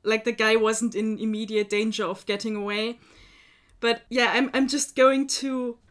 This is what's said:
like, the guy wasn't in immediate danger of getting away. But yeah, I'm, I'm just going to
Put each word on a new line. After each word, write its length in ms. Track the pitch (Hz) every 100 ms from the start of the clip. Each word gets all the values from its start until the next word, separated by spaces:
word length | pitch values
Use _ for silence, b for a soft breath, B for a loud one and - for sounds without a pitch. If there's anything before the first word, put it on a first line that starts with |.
like, 220 | 208 220 226
the 60 |
guy 220 | 233 220 226
wasn't 360 | 214 220 233 196
in 220 | 220 214
immediate 520 | 220 214 214 214 202
danger 340 | 208 220 214 180
of 180 | 190 -
getting 280 | 202 220 214
away. 440 | 202 208 226 240 b b b b b b b _
But 240 | 233 233 -
yeah, 220 | 247 240 233
I'm, 160 | 254
I'm 140 | 262 262
just 280 | 277 - -
going 300 | 262 269 277
to 500 | - 269 262 247 233 _